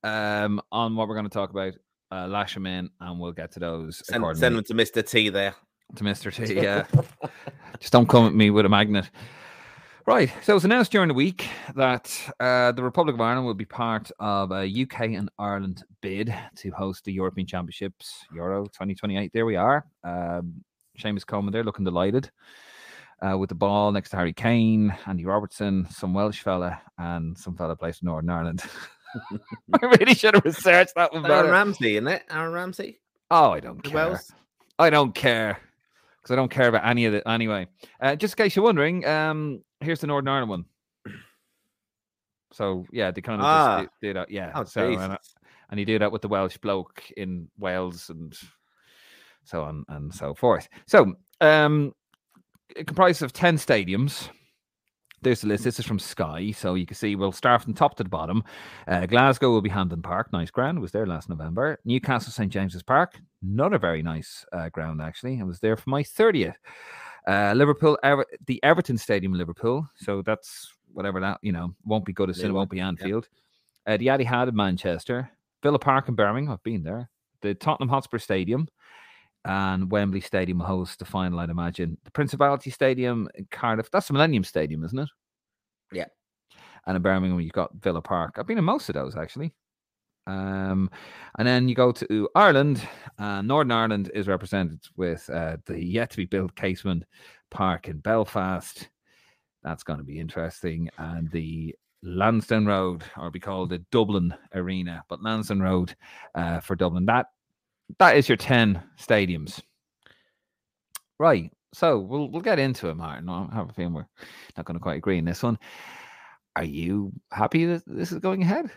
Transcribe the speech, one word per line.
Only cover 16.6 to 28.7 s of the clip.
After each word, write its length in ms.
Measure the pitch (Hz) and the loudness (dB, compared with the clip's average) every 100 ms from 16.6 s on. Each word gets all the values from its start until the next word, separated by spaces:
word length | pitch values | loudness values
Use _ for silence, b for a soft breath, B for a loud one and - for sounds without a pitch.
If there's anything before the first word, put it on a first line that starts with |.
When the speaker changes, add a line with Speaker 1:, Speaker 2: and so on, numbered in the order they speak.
| 101 | -10
Speaker 1:
host 340 | 90 95 92 | -6 -8 -8
the 80 | - | -8
European 340 | 95 95 95 92 | -4 -4 -4 -6
Championships, 800 | 92 85 - 98 - - - - | -6 -8 -8 -10 -10 -18 -18 -16
Euro 320 | 80 87 98 101 | -8 -4 -4 -6
twenty 280 | - 95 | -8 -8
twenty-eight. 380 | 92 107 98 98 | -6 -4 -4 -2
There 140 | 113 113 | -2 0
we 100 | 95 | 2
are. 300 | 107 147 - _ | 2 2 -2 _
Um, 580 | 87 87 87 87 87 82 _ _ _ - | -10 -6 -6 -6 -8 -12 _ _ _ -10
Seamus 280 | 107 101 - | -6 -6 -6
Coleman 260 | 104 101 | -4 -2
there 120 | 104 | -2
looking 200 | 110 - 92 | -4 -2 0
delighted, 440 | 87 95 123 135 B B B B B B B B B 98 | 2 2 0 -2 B B B B B B B B B -2
uh, 100 | 95 | -2
with 100 | 95 | -2
the 60 | |
ball 360 | 87 101 101 104 | 0 2 4 4
next 180 | 101 - | 2 -2
to 60 | 95 | -2
Harry 180 | 85 | -2
Kane, 600 | 80 117 117 113 110 104 92 - | 0 2 4 6 4 2 0 -6
Andy 180 | 92 | -6
Robertson, 600 | 87 104 104 - 101 95 87 | 0 0 -2 -6 -2 0 -2
some 220 | - 92 | -6 -2
Welsh 280 | 95 104 104 | 0 0 -2
fella, 380 | - 92 87 82 - - | -2 -2 -2 -8 -14 -12
and 380 | 87 87 80 87 | -8 -6 -6 -8
some 200 | - 85 | -12 -8
fella 180 | 82 | -6
plays 240 | 82 85 82 | -6 -8 -6
for 60 | |
Northern 240 | 87 78 82 | -6 -4 -2
Ireland. 320 | 87 82 85 - | -2 -4 -6 -10